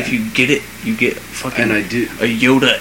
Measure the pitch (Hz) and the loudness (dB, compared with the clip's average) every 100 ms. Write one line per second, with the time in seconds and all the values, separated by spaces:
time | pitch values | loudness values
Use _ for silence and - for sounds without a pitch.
0 | 120 123 110 - 127 147 - - 110 110 | 0 -2 0 0 2 2 -2 -8 -4 0
1 | 120 - - - 131 117 113 107 95 117 | 0 -2 -8 -10 -6 -2 0 0 0 -2
2 | 113 - 117 113 127 131 131 101 | -2 -2 -2 2 4 4 4 2